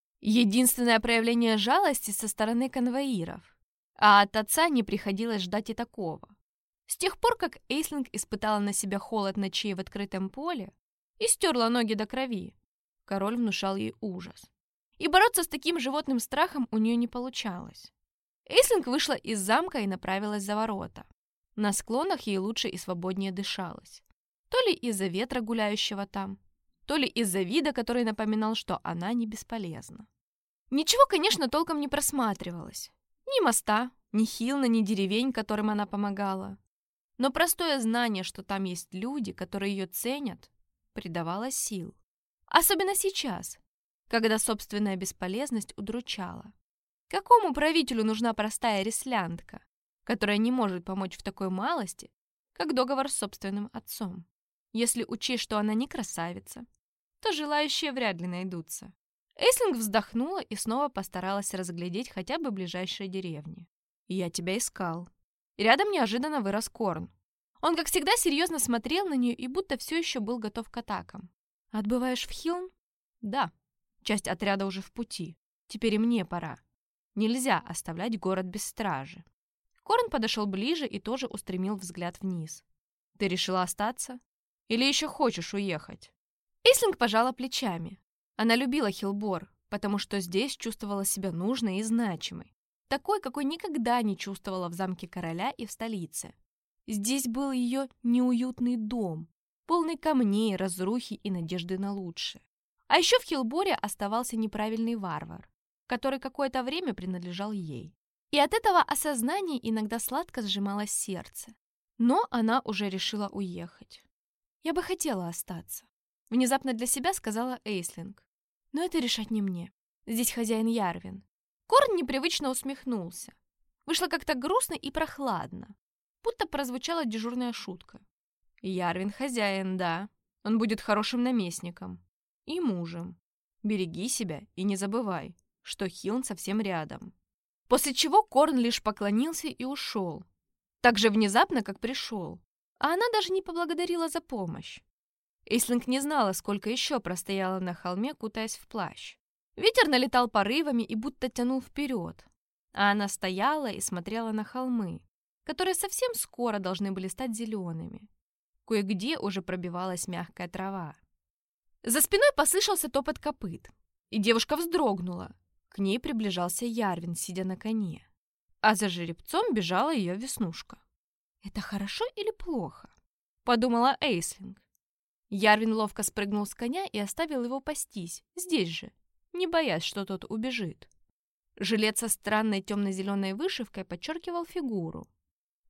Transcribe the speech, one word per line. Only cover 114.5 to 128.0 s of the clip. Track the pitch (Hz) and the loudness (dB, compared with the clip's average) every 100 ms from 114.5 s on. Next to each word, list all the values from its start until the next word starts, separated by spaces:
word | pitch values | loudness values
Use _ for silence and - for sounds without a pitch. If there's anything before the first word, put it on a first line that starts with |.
| _ | _
"Я | 320 | -2
бы | 330 | -2
хотела | - 370 311 196 170 | -2 -2 0 -2 -4
остаться", | 175 - 170 - - - _ _ _ _ | -8 -8 -10 -10 -14 -14 _ _ _ _
внезапно | 233 254 262 269 | 2 4 2 0
для | 226 240 | -2 0
себя | 285 320 | 0 0
сказала | 381 226 214 254 254 | -2 -2 -2 -2 -4
Эйслинг. | 208 196 170 - 165 202 _ _ _ _ _ | -4 -4 -6 -10 -14 -16 _ _ _ _ _
"Но | 294 | -2
это | 349 330 | 0 0
решать | 247 226 214 | 0 -2 -2
не | 220 | -2
мне. | 196 175 175 - _ _ - | -2 -4 -8 -16 _ _ -6
Здесь | 226 240 | -2 0
хозяин | 240 226 220 220 | 0 0 2 2
Ярвин". | 233 185 175 185 190 - _ _ _ - | 2 0 -2 -10 -16 -18 _ _ _ 6
Корн | 508 554 370 | 6 8 4
непривычно | 254 262 339 - 277 | 0 0 0 0 -2
усмехнулся. | 254 269 269 262 226 175 - - - _ _ _ _ - | -2 -6 -8 -4 -4 -4 -10 -16 -20 _ _ _ _ -4
Вышло | 320 349 | 0 0
как-то | 339 - 269 | -2 -2 -2
грустно | 285 440 - | 2 2 0
и | 339 269 | -4 -6
прохладно, | 311 311 - 269 180 - 180 - - _ _ _ _ | -4 -4 -2 -2 -2 -4 -10 -16 -20 _ _ _ _
будто | 466 466 415 | -4 -2 -2
прозвучала | - 262 254 - 339 254 | -2 -2 -4 -2 -2 -2
дежурная | 220 226 247 247 | -2 -4 -2 -4
шутка. | 226 - 175 - - | -6 -10 -12 -16 -20